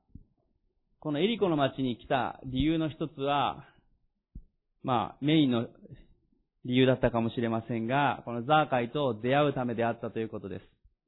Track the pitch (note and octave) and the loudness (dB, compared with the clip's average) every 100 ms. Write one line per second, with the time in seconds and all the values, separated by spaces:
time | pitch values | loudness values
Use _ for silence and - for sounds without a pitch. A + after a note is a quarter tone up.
0 | _ - - _ _ _ _ _ _ _ | _ -20 -20 _ _ _ _ _ _ _
1 | D#3 D3 F#3+ A3+ F#3+ D#3 C3+ C3+ C3 A#2 | -6 0 0 0 0 2 0 0 -4 -4
2 | - C3+ A2 - C3 B2+ D3 E3 D#3+ - | -2 -2 -2 -6 -6 0 0 0 -2 -4
3 | D#3+ - C#3 C#3+ A#2+ C#2 - _ _ _ | -8 -4 -2 0 0 -4 -12 _ _ _
4 | _ _ _ - - _ _ _ C3 B2 | _ _ _ -20 -20 _ _ _ -2 0
5 | G2+ - C#3 D#3+ C#3+ A#2 A#2 - - - | -2 -4 2 4 4 2 -2 -8 -20 -20
6 | - _ _ _ _ _ - B2 C3 B2 | -20 _ _ _ _ _ -2 4 6 6
7 | B2 A2+ A2+ - A#2 A2+ A2+ A#2 A2+ C3+ | 2 2 -2 -2 -2 -2 -2 -4 -2 0
8 | C#3+ A2 - A#2+ A#2+ D#3 D3+ C3 A#2+ D3+ | 0 -2 -6 -6 2 2 2 0 -2 -2
9 | C#3 G#2+ A#2+ C#3 D3 C3+ B2 A2+ A#2 A#2 | -2 -2 0 2 2 0 -2 -2 -2 -2
10 | A#2 A#2 A2 G#2+ G2 F#2+ - _ _ _ | -6 -6 -6 -8 -10 -12 -14 _ _ _